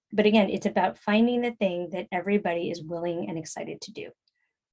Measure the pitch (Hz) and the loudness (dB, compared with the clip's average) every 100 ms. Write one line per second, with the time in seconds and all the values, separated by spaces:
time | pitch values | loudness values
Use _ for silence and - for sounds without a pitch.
0 | _ 208 208 220 190 196 202 208 190 - | _ 2 6 6 4 2 -2 0 0 -2
1 | - 214 240 240 240 233 196 175 175 180 | 2 4 4 2 -2 0 -2 -2 -6 -8
2 | 214 180 185 202 190 170 175 170 156 170 | -6 -4 0 0 0 -2 -4 -6 -8 -6
3 | 175 170 202 165 160 - 156 156 - - | -4 -4 -6 -8 -8 -10 -10 -12 -14 -14
4 | - - _ _ _ _ _ | -14 -16 _ _ _ _ _